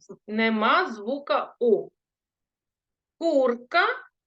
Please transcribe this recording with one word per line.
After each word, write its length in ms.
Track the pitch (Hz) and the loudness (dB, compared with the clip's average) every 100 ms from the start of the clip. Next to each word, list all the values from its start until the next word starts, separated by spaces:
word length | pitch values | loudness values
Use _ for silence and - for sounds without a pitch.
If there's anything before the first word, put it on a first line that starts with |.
| - 185 - | -20 -20 -8
нема 640 | 214 226 220 226 320 339 | -2 0 2 2 2 0
звука 680 | 226 202 285 - 269 - - | -6 -6 -6 -2 -4 -4 -2
У. 300 | 240 196 - _ _ _ _ _ _ _ _ _ _ _ _ - | 2 2 0 _ _ _ _ _ _ _ _ _ _ _ _ -4
Курка, 680 | 330 285 247 240 240 339 427 - - _ | 2 4 2 0 -2 0 0 -2 -12 _